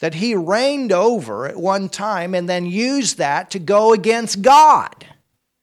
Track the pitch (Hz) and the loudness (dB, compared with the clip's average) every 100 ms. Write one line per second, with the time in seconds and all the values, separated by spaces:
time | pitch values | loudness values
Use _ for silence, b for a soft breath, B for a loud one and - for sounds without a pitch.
0 | 160 160 233 202 165 208 269 285 247 180 | -8 -4 -4 -4 -2 0 0 -2 -2 0
1 | 220 226 117 104 139 190 180 196 190 - | 0 0 -4 -8 -8 -6 -4 -2 -4 -8
2 | 208 190 175 185 175 180 175 190 247 277 | -6 -6 -4 -4 -4 -4 -4 -4 -2 -2
3 | 220 - 143 147 190 196 160 202 220 220 | -4 -4 -4 -4 -6 -8 0 2 4 4
4 | 214 233 220 196 220 277 311 214 95 - | 2 -2 -4 0 6 8 8 6 0 -12
5 | - _ _ _ _ _ | -20 _ _ _ _ _